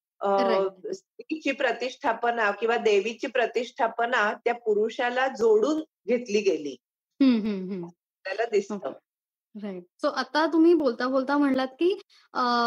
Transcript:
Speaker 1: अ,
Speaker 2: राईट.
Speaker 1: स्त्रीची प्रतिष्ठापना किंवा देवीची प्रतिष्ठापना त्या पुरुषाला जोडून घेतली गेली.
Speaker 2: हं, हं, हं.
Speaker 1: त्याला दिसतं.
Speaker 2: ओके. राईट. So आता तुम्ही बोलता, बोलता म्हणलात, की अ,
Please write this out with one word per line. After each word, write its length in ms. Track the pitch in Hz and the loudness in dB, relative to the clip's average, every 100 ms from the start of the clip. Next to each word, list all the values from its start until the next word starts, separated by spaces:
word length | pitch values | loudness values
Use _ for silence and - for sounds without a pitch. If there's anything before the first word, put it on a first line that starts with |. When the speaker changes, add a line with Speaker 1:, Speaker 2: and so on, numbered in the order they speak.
| _ - | _ -6
Speaker 1:
अ, 80 | 202 | -2
Speaker 2:
राईट. 680 | 196 196 190 196 190 - | 0 2 2 0 -4 -12
Speaker 1:
स्त्रीची 580 | 190 _ - - 311 285 | -12 _ -18 -10 -6 -4
प्रतिष्ठापना 1000 | 269 262 247 247 - 269 226 240 233 208 | -2 -2 -2 -6 -4 -4 -2 -2 0 0
किंवा 260 | 202 226 233 | 0 0 0
देवीची 500 | 214 202 202 226 277 | 2 2 0 -4 -4
प्रतिष्ठापना 1080 | 247 226 233 240 - 233 - 233 247 208 | -2 0 -2 -6 -2 -2 -2 0 0 0
त्या 200 | 240 - | 0 -2
पुरुषाला 720 | 233 - 208 226 226 247 247 269 | -2 0 0 0 -2 -2 0 -2
जोडून 560 | 226 226 214 214 311 - _ 180 | 2 4 4 4 0 -6 _ -2
घेतली 340 | 240 240 208 | -2 0 0
गेली. 340 | 190 156 147 - _ _ _ - | 0 0 -2 -12 _ _ _ 0
Speaker 2:
हं, 180 | 269 233 | 2 4
हं, 320 | 214 196 185 | 0 -4 -6
हं. 160 | 190 170 - _ _ | -8 -10 -14 _ _
Speaker 1:
त्याला 220 | - 196 233 | -8 -4 -2
दिसतं. 440 | 208 202 208 135 | 0 -2 -6 -8
Speaker 2:
ओके. 180 | 127 _ _ _ _ _ 214 | -12 _ _ _ _ _ -14
राईट. 260 | 208 185 180 _ | -12 -12 -16 _
So 120 | 294 | -4
आता 320 | 269 254 294 320 | -4 -4 0 2
तुम्ही 260 | 320 320 | 4 6
बोलता, 340 | 349 277 233 247 | 6 2 0 -2
बोलता 300 | 269 262 285 | 0 0 2
म्हणलात, 300 | 285 262 262 269 | 2 2 -2 0
की 120 | 339 403 - _ _ | 0 0 -6 _ _
अ, 80 | 226 247 240 | -4 0 2